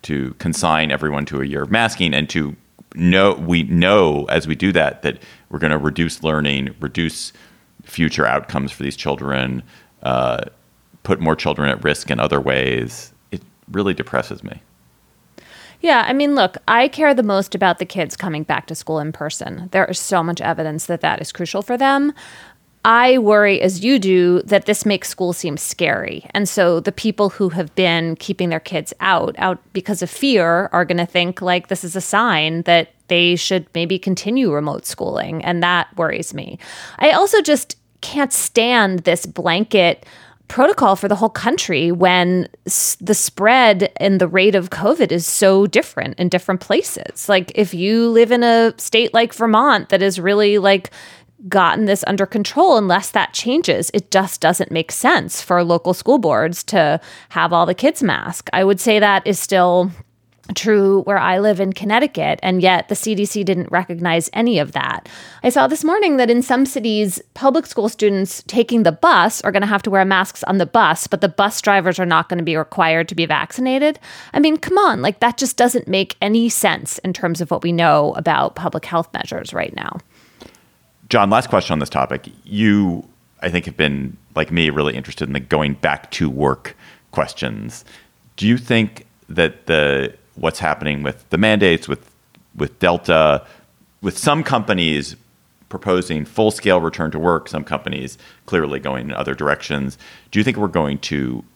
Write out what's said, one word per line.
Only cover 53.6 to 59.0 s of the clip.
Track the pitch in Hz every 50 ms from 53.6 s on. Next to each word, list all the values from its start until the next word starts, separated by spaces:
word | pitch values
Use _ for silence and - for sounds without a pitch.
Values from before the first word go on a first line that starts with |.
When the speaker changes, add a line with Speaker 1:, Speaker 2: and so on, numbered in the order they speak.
| 339 - 147 - 165 - -
Speaker 2:
it | 202 - _
just | - 190 190 196 - -
doesn't | - 160 175 - 185 -
make | - 160 160 -
sense | - - - 262 349 277 160 175 - -
for | - - 180 175 175
local | 170 170 170 - 175
school | 185 - - - 269 294
boards | 208 160 131 107 143 165 175 - -
to | - - 196 160 147 151 160 - - - - - _
have | - 165 165 170
all | 175 170 151
the | - 180
kids | - - 294 311 - -
mask. | 180 127 64 - - 170 - - - -
I | 156 190
would | 196 202 185
say | - 240 214
that | 214